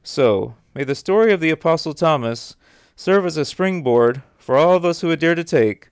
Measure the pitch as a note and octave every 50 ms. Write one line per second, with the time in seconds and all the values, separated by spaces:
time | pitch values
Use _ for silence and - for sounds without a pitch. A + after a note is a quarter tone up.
0 | _ - - C#3+ C3+ A#2 G#2 G2 G#2+ A#2 A#2 _ _ _ _ C3+ C3+ C3 C#3 -
1 | - - F#3+ G#3+ A3 A3+ G3+ F3+ D#3+ D#3+ D#3+ D#3 - E3 D#3+ D#3+ - D#3+ D3 -
2 | F3 D#3+ D#3 C#3 A#2 A#2 A#2 A#2 - - - _ _ _ _ _ _ _ _ _
3 | - F3+ F#3+ G3+ F#3 F3+ D#3+ D#3 C#3+ - - - F#3 F#3+ F#3 F3 C#3+ B2+ A#2 A#2+
4 | A#2 A#2+ B2 C#3 - _ _ _ _ - B2+ C#3 D#3 F3 F#3 F3+ E3+ F3 E3+ -
5 | - E3 E3 D3 D#3+ E3 E3+ E3 E3+ - - C#3+ A2+ G#2+ G2+ _ _ _